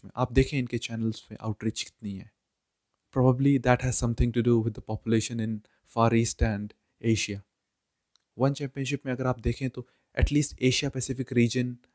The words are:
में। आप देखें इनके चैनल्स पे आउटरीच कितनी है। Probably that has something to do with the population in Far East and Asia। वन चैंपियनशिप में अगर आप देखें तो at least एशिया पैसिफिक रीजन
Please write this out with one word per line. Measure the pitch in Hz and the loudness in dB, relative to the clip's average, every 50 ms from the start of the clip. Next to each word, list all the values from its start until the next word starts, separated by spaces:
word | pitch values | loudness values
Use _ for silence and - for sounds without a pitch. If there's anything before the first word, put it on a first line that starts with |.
| - | -16
में। | 101 - | -10 -4
आप | - 127 120 | -4 -4 2
देखें | 120 135 131 - 151 139 | 4 2 2 2 0 -4
इनके | 123 120 - | -4 -4 -4
चैनल्स | 117 - - 113 113 113 113 110 - | -6 -6 -6 -4 -4 -2 -2 -4 -6
पे | - - 107 | -10 -16 -14
आउटरीच | - 107 110 104 - 110 113 - - - | -8 -6 -6 -6 -4 -4 -4 -4 -4 -8
कितनी | - - _ 110 101 98 | -12 -12 _ -10 -10 -10
है। | 95 92 110 _ _ _ _ _ _ _ _ _ _ _ _ _ _ _ _ - | -10 -12 -16 _ _ _ _ _ _ _ _ _ _ _ _ _ _ _ _ 0
Probably | 135 127 131 127 127 135 143 143 131 117 | 2 4 4 4 4 2 2 2 2 4
that | 127 123 - - | 2 2 2 2
has | 127 120 - | -2 -2 -2
something | - 117 113 - 127 120 110 | -2 0 0 0 0 0 0
to | 120 113 | 0 2
do | 120 120 117 | 4 4 2
with | 110 110 107 | 2 -2 -4
the | 98 - | -8 -8
population | - 110 104 - 113 113 110 110 - 120 117 | -8 -8 -6 -2 0 0 0 0 -2 -4 -4
in | 110 110 110 104 - _ _ _ _ _ | -4 -4 -4 -6 -10 _ _ _ _ _
Far | - 117 113 117 113 | 0 2 4 4 4
East | 117 117 - - - | 4 2 0 0 0
and | - 113 104 101 104 104 - _ _ _ _ _ | 0 0 0 -2 -6 -8 -12 _ _ _ _ _
Asia। | - 117 113 104 - - 101 98 - _ _ _ _ _ _ _ _ _ _ _ _ _ _ _ _ _ _ | 0 2 2 2 0 -4 -6 -8 -10 _ _ _ _ _ _ _ _ _ _ _ _ _ _ _ _ _ _
वन | 110 127 139 139 | 0 0 0 0
चैंपियनशिप | - 147 131 - 139 135 127 143 135 - | -2 -6 -8 -8 -8 -6 -4 -6 -4 -4
में | 135 127 | -4 -4
अगर | 120 127 | -2 -2
आप | 127 123 120 | -2 -2 -2
देखें | - 120 120 - 135 127 | -2 -2 -2 -2 -4 -6
तो | - 127 117 _ _ _ _ _ _ | -6 -8 -12 _ _ _ _ _ _
at | - 123 - | 0 2 2
least | 147 147 147 - - - | 2 2 0 -2 -2 0
एशिया | 123 131 123 - 147 139 | 2 2 2 2 -2 -4
पैसिफिक | - 131 - - 127 127 123 - 123 | -4 -4 -4 -4 -4 -6 -6 0 2
रीजन | 120 120 117 - 127 123 123 123 120 _ _ | 2 2 4 2 0 -2 -2 -6 -10 _ _